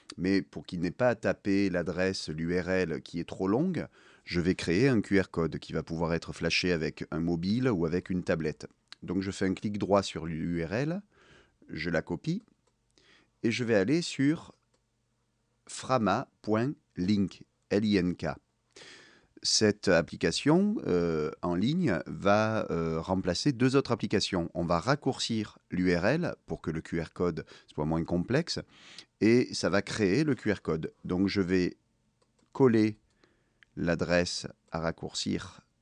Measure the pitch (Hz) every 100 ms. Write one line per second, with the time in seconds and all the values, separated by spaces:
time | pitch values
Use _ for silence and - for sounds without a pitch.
0 | - - 92 98 - 82 - 87 87 -
1 | 123 117 101 87 104 98 98 87 85 85
2 | 95 95 - 78 82 87 87 92 85 69
3 | - 85 82 - 95 117 185 143 71 -
4 | - - - 85 82 87 - 87 135 113
5 | - 95 90 - 82 76 - 82 78 82
6 | 82 85 - - 82 - 90 85 76 -
7 | - 78 82 85 92 117 131 92 82 90
8 | - 90 85 85 78 - - _ _ -
9 | 85 92 95 - 95 92 107 104 95 101
10 | 95 82 80 80 82 85 80 107 147 185
11 | - _ - - _ _ - 78 85 80
12 | - 87 156 180 - _ _ _ _ _
13 | _ _ _ _ 120 110 117 107 98 165
14 | 165 - 139 165 - _ _ _ _ _
15 | _ _ _ _ _ _ - - - 127
16 | 101 107 - _ - 107 123 - _ -
17 | 90 104 92 - - _ _ 101 107 98
18 | 90 80 78 69 _ _ _ - - -
19 | - - _ - - - 107 104 - 82
20 | 71 - 85 - 143 170 208 214 - 90
21 | 85 80 76 - 90 87 113 175 156 82
22 | - 80 90 104 110 107 - 85 82 80
23 | 80 92 87 87 147 113 127 135 131 117
24 | 104 104 - 90 85 - 82 85 107 143
25 | 135 - - 113 104 - _ 90 90 85
26 | 98 160 165 - - 82 - 80 - 82
27 | 78 - 87 78 - - - - 76 80
28 | 80 87 87 131 170 92 - - - -
29 | - _ 107 120 - - 92 98 - -
30 | 95 110 156 120 107 92 - 78 76 -
31 | 85 90 98 101 87 92 90 - _ _
32 | _ _ _ _ _ - 131 113 107 107
33 | _ _ _ _ _ _ _ - 82 82
34 | 85 87 87 - - - _ 82 82 -
35 | - - 104 90 92 - _ _